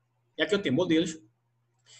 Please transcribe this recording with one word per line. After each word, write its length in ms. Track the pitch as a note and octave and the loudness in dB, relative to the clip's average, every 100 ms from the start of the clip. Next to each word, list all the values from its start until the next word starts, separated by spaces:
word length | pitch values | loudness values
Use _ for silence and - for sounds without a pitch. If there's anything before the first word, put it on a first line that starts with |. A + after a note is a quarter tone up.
| _ _ _ - | _ _ _ -6
E 60 | |
aqui 140 | D#3+ G3+ | -2 0
eu 60 | |
tenho 120 | D#3 | 0
modelos, 420 | C3 F3+ D#3+ F3 - - _ _ _ _ _ _ - | 0 2 2 0 -6 -18 _ _ _ _ _ _ -20